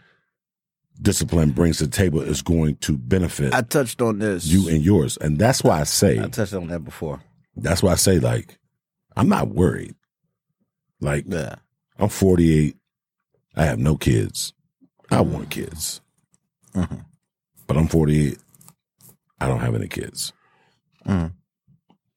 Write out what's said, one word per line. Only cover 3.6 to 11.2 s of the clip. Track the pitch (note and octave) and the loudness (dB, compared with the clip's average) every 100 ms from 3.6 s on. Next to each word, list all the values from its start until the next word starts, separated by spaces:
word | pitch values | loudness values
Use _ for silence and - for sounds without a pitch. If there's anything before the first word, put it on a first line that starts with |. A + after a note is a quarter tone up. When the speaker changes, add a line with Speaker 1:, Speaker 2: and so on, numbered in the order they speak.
Speaker 2:
touched | A#2+ D3+ A#2+ - | 0 0 -2 -2
on | A#2+ G2+ | -2 -2
this. | G#2+ F2+ E2 | -2 -2 2
Speaker 1:
you | F#2+ E2+ | 2 2
and | D#2+ | 2
yours. | D#2 G2+ C2+ - | 4 4 2 -2
And | D#2 D2 | -2 2
that's | A2 - | 2 2
why | C3 E2 | 2 2
I | |
say | D2 - - A1+ | 0 2 2 2
Speaker 2:
I | - | -2
touched | - G2 | -6 -6
on | G2 E2 | -6 -8
that | E2+ | -10
before. | C2+ - D#2+ C2+ - _ _ - | -10 -10 -10 -10 -16 _ _ -6
Speaker 1:
That's | F2+ F2 | -2 2
why | F#2+ | 2
I | F2 | 4
say, | G2 F2+ | 4 4
like, | A#1+ A#1 - - _ _ _ _ _ - | 2 -2 -6 -20 _ _ _ _ _ -2
I'm | - | 0
not | G3+ - | 0 0
worried. | G#2 F2 G1+ - - _ _ _ _ _ _ _ _ _ - | 2 2 0 -8 -16 _ _ _ _ _ _ _ _ _ -8
Like, | C#2+ C#2+ | -4 -4